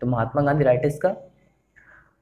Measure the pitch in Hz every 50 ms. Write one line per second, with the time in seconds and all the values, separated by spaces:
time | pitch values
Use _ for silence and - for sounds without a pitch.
0 | 123 123 127 117 113 117 - 147 143 143 143 151 139 127 123 127 139 147 147 -
1 | - 185 208 - - - _ _ _ _ _ _ _ _ _ _ _ _ - -
2 | _ _ _ _